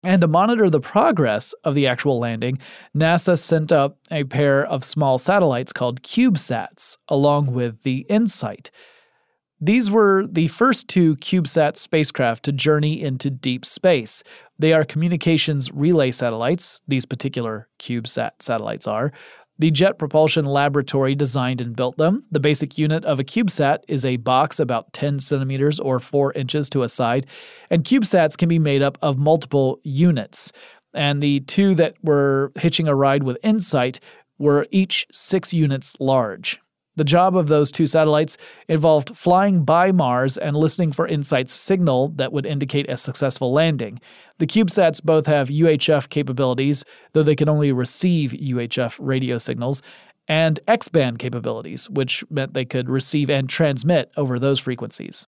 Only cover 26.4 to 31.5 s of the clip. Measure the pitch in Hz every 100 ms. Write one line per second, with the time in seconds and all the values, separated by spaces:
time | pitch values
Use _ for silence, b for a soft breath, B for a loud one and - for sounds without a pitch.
26.4 | 131 151 139 135 120 - 120 127 135 B
27.4 | B B B 170 143 269 208 185 156 -
28.4 | 170 165 151 139 139 139 156 131 147 160
29.4 | - 139 131 135 156 135 175 139 101 -
30.4 | - B B B _ - 143 143 147 143
31.4 | 135